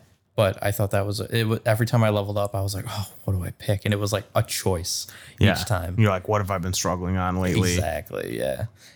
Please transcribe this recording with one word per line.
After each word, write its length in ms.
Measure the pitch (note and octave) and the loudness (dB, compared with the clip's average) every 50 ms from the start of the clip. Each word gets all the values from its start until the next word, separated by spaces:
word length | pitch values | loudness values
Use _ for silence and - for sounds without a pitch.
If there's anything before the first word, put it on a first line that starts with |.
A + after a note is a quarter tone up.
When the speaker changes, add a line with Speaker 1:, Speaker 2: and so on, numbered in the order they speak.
| - _ _ _ _ _ _ | -8 _ _ _ _ _ _
Speaker 1:
but 260 | - G#2+ F#2+ F#2+ - | 2 2 2 2 0
I 100 | - G2+ | -2 -2
thought 200 | G2+ - G#2 G2 | 0 0 0 0
that 140 | - G2 G2 | 0 0 0
was, 140 | G#2 G2+ A2 | -2 -4 -6
it 220 | - - - A#2 A2 | -4 -2 -2 0 0
w-, 180 | G#2+ A2+ G#2+ - | 0 0 0 2
every 200 | A#2 G#2+ A2 A#2 | 2 2 2 2
time 160 | A2+ - A#2 A2+ | 2 4 4 4
I 60 | G#2+ | 4
leveled 280 | G#2 G#2 G2+ G#2 G#2 | 4 2 0 -2 -2
up, 160 | G2+ G2+ G2+ - | -2 -2 -2 -2
I 80 | G2 | -2
was 140 | G2 G2 G#2 | -2 -2 -4
like, 100 | G#2 A2 | -4 -6
"Oh, 220 | A2 G2+ G#2 G2 - - - - | -8 -8 -8 -10 -10 -14 -8 -4
what 100 | - F#2+ | -2 -2
do 100 | F2+ F2 | -2 -2
I 80 | F#2 | -6
pick?" 340 | - - - - G#2 G2+ - | -8 -6 -2 -2 -2 0 0
And 80 | G#2+ G#2 | 0 0
it 40 | |
was, 140 | G2+ G#2 G2+ G#2+ | 0 0 0 -2
like, 120 | G2 - - - | -2 -2 -2 0
a 80 | - - | 0 0
choice 640 | - - - - - F#2 E2+ E2+ - - - - - - - - - - - | 0 -2 -2 -2 0 -2 -2 -2 -4 -6 -6 -6 -10 -14 -18 -20 -8 0 4
Speaker 2:
Yeah. 140 | G2 F#2+ F2 | 4 4 4
Speaker 1:
each 120 | F2 F#2 | 2 0
time. 300 | - G2+ F2 E2+ E2+ F2+ | -2 -2 -2 -2 0 2
Speaker 2:
You're 120 | A#2 A2 G2+ | 4 4 4
like, 160 | F#2 F#2 - | 4 2 0
"What 140 | - G#2+ G#2 | 0 0 0
have 100 | G2+ F#2 | 0 0
I 60 | G2 | -2
been 160 | F#2 E2+ F#2 F2+ | -2 -2 -2 -2
struggling 420 | - - F2 F2+ F2+ F2+ F2 F#2+ | -2 0 -2 -2 -2 -2 0 0
on 220 | F#2 F2+ F#2 F2+ F#2 | 0 0 0 0 0
lately?" 340 | F#2 F2+ F2 - F#2 F2+ F2 | 0 2 2 2 2 2 2
Speaker 1:
Exactly, 640 | F2+ - E2 D#2 D2+ - - - G1+ G1+ G1+ A1+ | 2 0 0 -2 -4 -6 -6 -6 -6 -6 -4 -4
yeah. 280 | A1+ B1+ C2+ C2 - A2+ - - - - - - | -2 -2 -2 -2 -4 -6 -8 -8 -12 -20 -20 -20